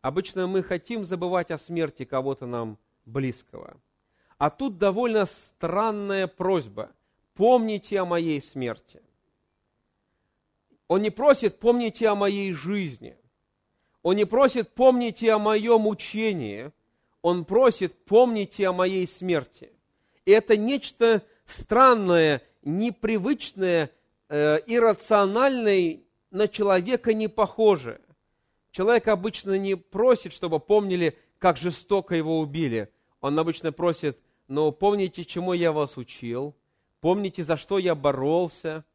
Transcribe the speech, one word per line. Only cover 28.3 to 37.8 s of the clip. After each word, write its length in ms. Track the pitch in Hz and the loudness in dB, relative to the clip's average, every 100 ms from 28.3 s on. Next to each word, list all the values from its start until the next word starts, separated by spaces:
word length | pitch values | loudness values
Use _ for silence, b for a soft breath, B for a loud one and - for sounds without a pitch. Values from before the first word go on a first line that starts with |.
| _ _ _ _ | _ _ _ _
Человек 380 | - 196 233 220 | -4 0 2 2
обычно 480 | 202 208 - 196 196 | -2 -2 -8 -4 -4
не 180 | 196 185 | -2 -6
просит, 560 | _ 196 247 247 175 | _ 0 2 2 -2
чтобы 300 | - 175 160 | -10 -4 -4
помнили, 560 | - 208 196 180 165 b b _ | 2 0 2 -2 -2 b b _
как 200 | 185 135 | 0 0
жестоко 580 | 170 - - 196 180 170 | -6 -8 -2 -2 0 -4
его 240 | 156 160 | 0 -2
убили. 500 | 151 151 147 113 82 _ _ _ | -2 -4 -4 -4 -6 _ _ _
Он 180 | 135 151 | -2 0
обычно 360 | 165 165 160 | -2 -4 -8
просит: 480 | - 175 165 151 135 _ _ _ | -2 -4 -2 -6 -8 _ _ _
«Но 240 | 139 151 | -2 -2
помните, 540 | 147 202 208 185 - 170 | 0 -2 0 -4 -6 -12
чему 260 | 180 180 | -8 -4
я 220 | 175 170 | 0 0
вас 240 | 151 143 - | 0 -4 -8
учил, 580 | 120 - 120 120 143 - _ _ _ _ | -16 -12 -8 -8 -8 -14 _ _ _ _
помните, 420 | 160 196 196 - | -2 0 -2 -8
за 140 | 156 156 | -4 -4
что 200 | - | -2
я 160 | 196 | 0